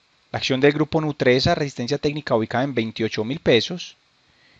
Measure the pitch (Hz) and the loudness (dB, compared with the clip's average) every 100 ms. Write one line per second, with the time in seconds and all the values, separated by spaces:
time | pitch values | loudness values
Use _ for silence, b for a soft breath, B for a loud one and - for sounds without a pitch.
0 | _ _ _ 117 - 131 143 147 151 160 | _ _ _ -6 -2 4 4 4 0 0
1 | 156 143 127 127 175 170 143 - 123 139 | -2 0 2 4 2 0 -2 -6 -4 -2
2 | 151 147 - 120 110 139 139 120 113 - | -2 -4 -2 0 0 -2 -2 -2 -4 -4
3 | 110 - 110 151 - 117 - 90 - - | -4 -2 -6 -2 2 2 2 -6 -12 -20
4 | _ _ b b b | _ _ b b b